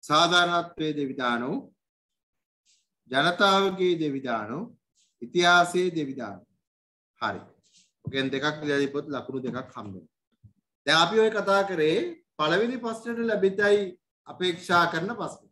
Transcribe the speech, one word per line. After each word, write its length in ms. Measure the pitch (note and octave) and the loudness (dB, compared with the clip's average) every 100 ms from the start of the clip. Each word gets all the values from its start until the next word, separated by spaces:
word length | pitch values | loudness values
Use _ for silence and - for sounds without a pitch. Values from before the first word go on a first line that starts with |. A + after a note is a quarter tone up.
| - | 2
සාධාරණත්වයේ 880 | D3+ E3+ F3 F3 F3 E3 - D#3 D3+ | 2 4 4 4 0 -2 -4 -4 -2
දෙවිදානෝ, 580 | C#3 C3 B2 A#2+ B2 A3 - _ _ _ _ _ _ _ _ _ _ _ _ _ _ | -4 -2 -2 -2 -2 -6 -8 _ _ _ _ _ _ _ _ _ _ _ _ _ _
ජනතාවගේ 800 | C3 D#3+ F3 G3+ G3 G3 F#3 F#3 E3+ | 2 2 4 4 6 2 2 0 2
දෙවිදානෝ, 640 | D#3 C3+ C3 A2+ G#2+ C3+ B2 _ _ _ _ _ | -2 -4 -4 -4 -4 -8 -10 _ _ _ _ _
ඉතිහාසයේ 760 | A#2 E3+ F3 F3 F3 F3+ F3+ D#3+ | -6 2 6 6 4 0 -2 -2
දෙවිදානෝ. 520 | C#3 C3 A2 G2 _ _ _ _ _ _ _ _ | -6 -8 -10 -12 _ _ _ _ _ _ _ _
හරි. 200 | A2 F#2 - _ _ _ _ _ - | -6 -6 -12 _ _ _ _ _ -8
ඔකෙන් 240 | C3+ C3+ | -4 -2
දෙකක් 300 | C3+ D3 D3+ | -2 -4 -4
ලියලා 220 | D3+ C#3+ | -2 0
තිබ්බොත් 240 | C#3 C#3 D3 | 0 -4 -6
ලකුණු 320 | C3 A#2+ C3+ | -10 -8 -8
දෙකක් 300 | B2+ A#2+ B2+ | -6 -8 -10
හම්බ 220 | B2 G#2 | -14 -14
වෙනවා. 200 | F#2+ E2 _ _ _ - _ _ _ - | -16 -18 _ _ _ -20 _ _ _ 0
දැන් 140 | D#3+ | 4
අපි 140 | E3+ A3 | 4 4
ඔය 120 | A3 | 2
කතා 300 | G#3+ F#3+ G3 | 2 2 2
කරේ 320 | G3 F3 D#3 F3+ F4 - _ - | 2 0 2 2 -2 -8 _ -4
පළවෙනි 420 | D#3 F3 A#3 B3+ | 0 2 0 -4
ප්‍රශ්නෙට 420 | A#3 A3+ A#3 A#3 | -6 -8 -8 -4
ලැබිතයි 600 | A3+ G#3 F#3+ F#3+ G#3 G#3 G3 - _ _ - | -2 2 0 2 2 2 0 -10 _ _ -20
අපේක්ෂා 580 | D3 F3+ F3 - F3 E3+ | -4 -4 -4 2 2 4
කරන 240 | E3 F#3 A#3 | 0 -4 -6
ප්‍රශ්න. 300 | D#3+ - _ | -10 -12 _